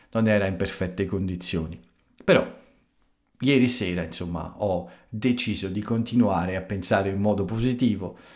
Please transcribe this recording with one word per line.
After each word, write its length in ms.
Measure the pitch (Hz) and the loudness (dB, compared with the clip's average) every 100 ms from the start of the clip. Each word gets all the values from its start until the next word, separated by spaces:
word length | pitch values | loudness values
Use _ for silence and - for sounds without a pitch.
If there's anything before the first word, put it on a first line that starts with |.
| _ | _
non 160 | 113 110 | 0 4
era 180 | 104 98 | 4 2
in 120 | 92 | 0
perfette 480 | 98 - 90 90 92 | -4 -2 -4 -2 -2
condizioni. 760 | 95 95 90 - 87 80 85 - _ _ _ | -2 -2 -2 -2 -2 -4 -8 -18 _ _ _
Però 240 | - 165 - - - _ _ _ _ _ _ - | 4 4 4 -8 -20 _ _ _ _ _ _ -4
ieri 280 | 131 139 123 | 2 4 4
sera, 360 | 120 95 90 | 2 -2 -2
insomma, 520 | 82 - 90 85 82 - | -4 -6 -6 -6 -8 -4
ho 320 | 104 90 87 - _ | -2 -2 -4 -16 _
deciso 600 | 110 127 123 - 101 98 | -4 -2 0 -2 -4 -4
di 120 | 98 | -4
continuare 760 | 101 113 117 117 107 92 90 92 | -2 -2 0 2 2 2 0 -4
a 40 | |
pensare 480 | 90 98 90 101 98 | -4 -4 2 2 2
in 120 | 98 | 0
modo 240 | 104 101 90 | 2 2 0
positivo 720 | 113 120 123 123 98 95 - - | 0 0 2 2 0 -4 -12 -20